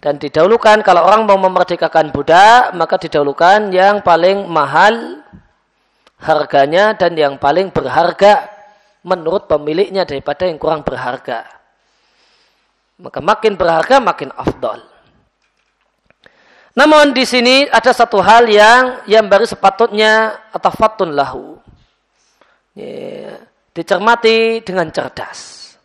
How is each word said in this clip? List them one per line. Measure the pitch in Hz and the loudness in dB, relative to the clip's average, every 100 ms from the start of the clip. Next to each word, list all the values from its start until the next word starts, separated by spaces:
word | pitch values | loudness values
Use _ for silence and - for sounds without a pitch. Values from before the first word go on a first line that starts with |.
Dan | 151 143 | -6 -8
didahulukan | 143 156 175 226 220 214 | -6 0 2 2 2 2
kalau | 214 175 170 | 2 2 2
orang | 214 214 | 2 2
mau | 196 | 0
memerdekakan | 190 185 175 170 160 165 156 | 0 -2 -4 -4 -2 -2 -2
budak, | 143 143 165 202 240 247 | -6 2 4 6 6 2
maka | 185 165 185 | -4 -4 -4
didahulukan | 160 156 143 139 170 208 208 | -4 -4 -4 0 2 2 0
yang | 185 190 208 | 0 2 2
paling | 196 165 175 196 190 | 0 2 2 0 -4
mahal | 165 143 151 202 226 233 349 _ - _ _ _ _ _ _ _ _ | -4 -2 2 2 0 -8 -16 _ -20 _ _ _ _ _ _ _ _
harganya | - 151 147 143 139 170 214 214 | -4 -2 0 0 2 2 0 0
dan | 180 | -2
yang | 165 147 139 | 0 -2 0
paling | 139 156 190 | -2 -2 -2
berharga | 160 135 131 170 165 196 208 - - - _ _ _ 175 | -6 -4 -2 -2 2 2 2 -2 -20 -20 _ _ _ -8
menurut | 180 160 190 - | -6 -4 -6 -2
pemiliknya | 151 147 160 190 190 | -4 -4 -4 -4 -4
daripada | 180 143 139 147 180 | -6 -8 -8 -6 -6
yang | 151 | -6
kurang | 156 160 | -6 -6
berharga. | 147 123 117 127 - 117 - _ _ _ _ _ _ _ _ _ _ _ _ _ _ _ | -6 -8 -10 -10 -10 -12 -12 _ _ _ _ _ _ _ _ _ _ _ _ _ _ _
Maka | 185 - | -16 -8
makin | 156 208 220 190 | -4 -2 -2 -2
berharga, | 180 165 160 269 | -2 0 2 0
makin | 214 156 139 | 0 -6 -10
afdal. | - 135 - 120 104 _ _ _ _ _ _ _ _ _ _ _ _ _ _ _ _ _ _ _ - | -8 -8 -6 -10 -10 _ _ _ _ _ _ _ _ _ _ _ _ _ _ _ _ _ _ _ 2
Namun | 302 302 294 | 4 6 4
di | 254 262 | 0 -2
sini | 254 240 262 285 | 0 2 2 2
ada | 226 254 | 0 0
satu | 240 233 202 | 0 0 2
hal | 180 226 240 | 4 4 6
yang, | 208 214 247 254 254 - | 4 6 6 2 -6 0
yang | 214 208 | 0 4
baru | 196 | 2
sepatutnya | 226 - 196 190 226 208 214 220 220 208 _ | 0 0 -2 0 -4 0 2 2 0 -6 _
atafatun | - 190 - 220 - 180 | -6 -6 -2 -2 -2 -6
lahu. | 143 139 131 - - _ _ _ _ _ _ _ _ _ _ _ - | -2 -4 -6 -18 -20 _ _ _ _ _ _ _ _ _ _ _ -20
Ya, | - 139 - - - - _ _ _ | -18 -16 -16 -16 -18 -20 _ _ _
dicermati | - 165 185 208 233 220 226 226 226 | -14 -6 -2 0 0 2 2 0 -4
dengan | 226 185 160 | -6 -6 -4
cerdas. | 151 127 - - - - - - _ | -6 -8 -12 -16 -16 -20 -20 -20 _